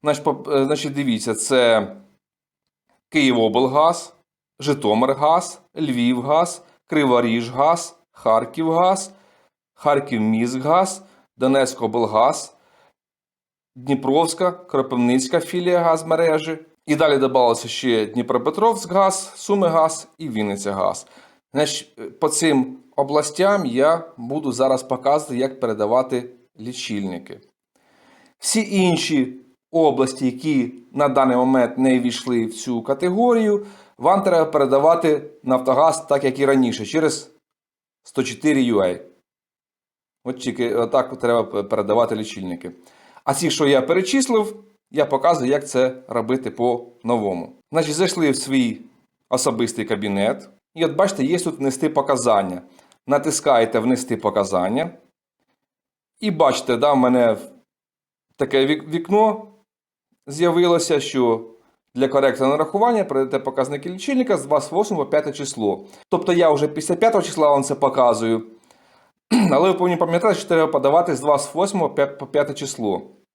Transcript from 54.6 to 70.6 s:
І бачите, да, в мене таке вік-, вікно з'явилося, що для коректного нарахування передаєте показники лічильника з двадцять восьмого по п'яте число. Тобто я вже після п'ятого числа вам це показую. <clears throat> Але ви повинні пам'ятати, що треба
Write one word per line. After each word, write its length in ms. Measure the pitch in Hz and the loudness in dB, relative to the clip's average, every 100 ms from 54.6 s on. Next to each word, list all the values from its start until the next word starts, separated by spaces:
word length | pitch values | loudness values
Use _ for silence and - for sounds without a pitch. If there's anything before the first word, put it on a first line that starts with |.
| 90 123 175 - _ _ _ _ _ _ _ _ _ _ _ _ | -2 -2 -6 -10 _ _ _ _ _ _ _ _ _ _ _ _
І 120 | 214 | -4
бачите, 460 | 160 151 127 - 120 | 2 2 2 -2 2
да, 160 | 143 | 2
в 40 | 139 | 4
мене 400 | 127 127 117 104 - - _ _ _ _ _ _ _ _ | 4 4 2 0 -8 -20 _ _ _ _ _ _ _ _
таке 300 | 135 135 135 | 0 2 2
вік-, 220 | 151 156 | -2 -4
вікно 600 | 165 170 208 220 208 - _ _ _ _ _ _ _ - | -8 0 2 2 0 -12 _ _ _ _ _ _ _ -14
з'явилося, 720 | 143 175 165 175 170 170 147 | 0 2 4 4 2 2 -2
що 460 | 135 135 120 113 - - _ _ _ 123 | 0 0 2 0 -4 -20 _ _ _ -2
для 120 | 131 | 0
коректного 440 | 135 135 127 131 | 2 0 2 0
нарахування 520 | 147 156 202 240 220 | 0 -2 0 2 2
передаєте 360 | 185 135 135 135 | 0 -2 -2 -4
показники 500 | 135 131 131 143 160 | -4 -4 -4 -4 -10
лічильника 480 | 185 - 262 247 175 | -8 -4 -2 0 -2
з 80 | 135 | 0
двадцять 260 | 151 147 | -2 0
восьмого 340 | 170 208 180 135 | -4 -2 -2 0
по 60 | |
п'яте 200 | 151 151 | -2 -2
число. 540 | 139 139 - 104 95 - - _ | -8 -10 -4 -2 -2 -10 -20 _
Тобто 240 | 180 180 | -4 0
я 160 | 175 165 | 2 4
вже 180 | 147 151 | 4 0
після 280 | 156 151 175 | -4 -4 2
п'ятого 280 | 226 214 | 2 2
числа 260 | 160 - 151 | -2 0 2
вам 140 | 143 | 2
це 120 | 135 139 | 0 0
показую. 720 | 135 135 123 110 113 113 110 - _ _ _ _ _ _ _ | 0 4 2 2 0 -2 -4 -20 _ _ _ _ _ _ _
<clears throat> 200 | 240 190 | 2 4
Але 160 | 143 185 | 4 4
ви 60 | |
повинні 240 | 180 185 170 | 2 0 0
пам'ятати, 380 | 170 165 214 190 | 0 2 2 0
що 120 | - | 0
треба 240 | 170 | 2